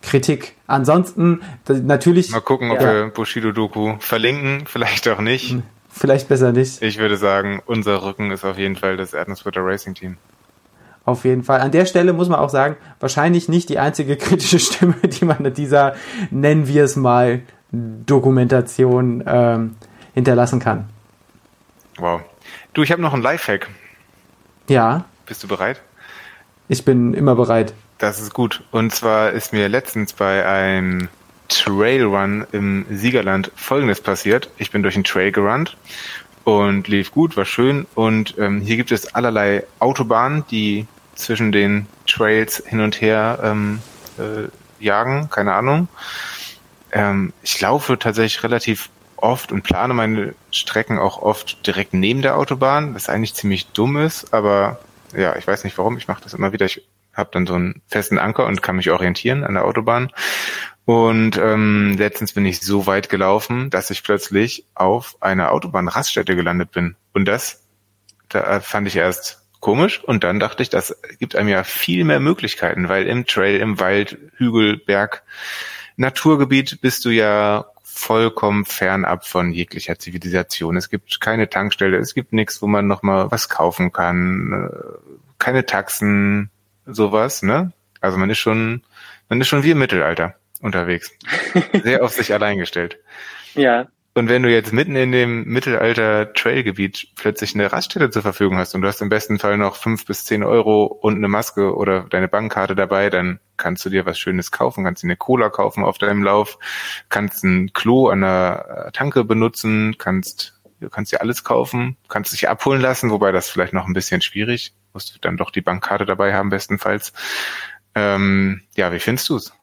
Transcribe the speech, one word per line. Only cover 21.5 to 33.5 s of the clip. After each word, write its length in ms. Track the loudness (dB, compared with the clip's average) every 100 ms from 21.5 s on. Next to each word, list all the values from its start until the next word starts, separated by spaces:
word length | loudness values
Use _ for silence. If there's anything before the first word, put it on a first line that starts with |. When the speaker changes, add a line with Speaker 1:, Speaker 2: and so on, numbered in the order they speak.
| _ _ _ _ -6
Speaker 2:
Wow. 240 | -2 -2 -6 -20 -20 -20 -8
Du, 80 | 0
ich 80 | 2
hab 80 | 2
noch 140 | 2
einen 80 | 2
Lifehack. 460 | 0 0 0 -2 -2 -16 -20 -20 _ _ _ _ _ _ 2
Speaker 1:
Ja. 380 | 4 4 2 -4 _ -16
Speaker 2:
Bist 180 | -14
du 40 | -8
bereit? 340 | -4 -4 -4 -12 _ -20 -20 -20 -20 _ _ _
Speaker 1:
Ich 180 | -2 2
bin 280 | 4 4
immer 220 | 2 4 4
bereit. 380 | 4 2 0 -4 _ _
Speaker 2:
Das 200 | -4 -4
ist 140 | -10
gut. 300 | -2 -2 -2 -4
Und 220 | -2 0
zwar 380 | 0 2 2 2
ist 220 | 0 -4
mir 140 | 0 0
letztens 460 | 0 -2 -6 -6
bei 320 | -2 0 2 2
einem 640 | 2 2 0 0 -2 -4 -10 _ _ _
Trailrun 960 | -2 0 2 2 4 2 2 0 -2 -4
im 340 | -2 0 -2 -4
Siegerland 640 | -2 0 0 2 0 -2